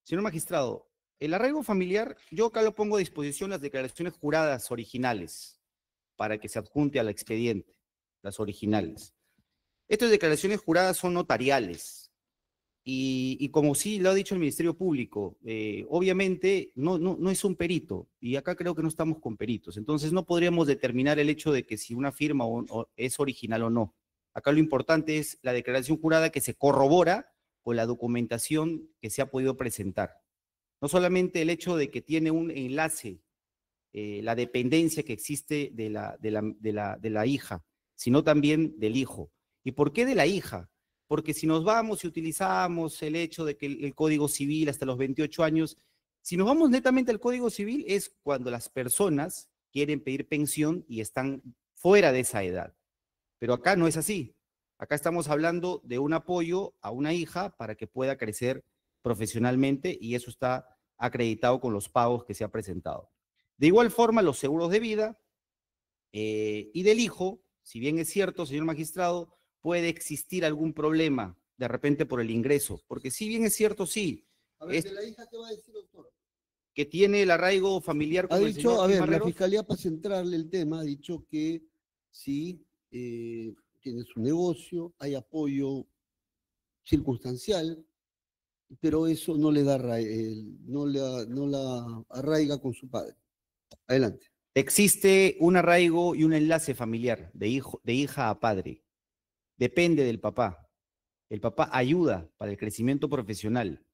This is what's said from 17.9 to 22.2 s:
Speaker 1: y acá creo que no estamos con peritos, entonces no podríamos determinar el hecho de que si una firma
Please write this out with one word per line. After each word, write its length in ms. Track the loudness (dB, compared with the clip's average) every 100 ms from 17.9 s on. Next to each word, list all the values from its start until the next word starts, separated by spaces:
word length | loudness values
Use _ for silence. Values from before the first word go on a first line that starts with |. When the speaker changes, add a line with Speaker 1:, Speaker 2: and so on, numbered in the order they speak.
| -10 -10 _
Speaker 1:
y 160 | -4
acá 200 | -4 -4
creo 180 | -4 -4
que 80 | -2
no 60 | -2
estamos 320 | 0 -2 -2
con 180 | -6 -6
peritos, 400 | -4 -4 -6 -10
entonces 340 | -2 -2 0
no 140 | -2
podríamos 400 | 0 2 4 4
determinar 540 | 2 2 0 0 2 2
el 100 | 2
hecho 220 | 0 0
de 160 | 0 -2
que 100 | -10
si 160 | -8
una 180 | -4 -4
firma 340 | -2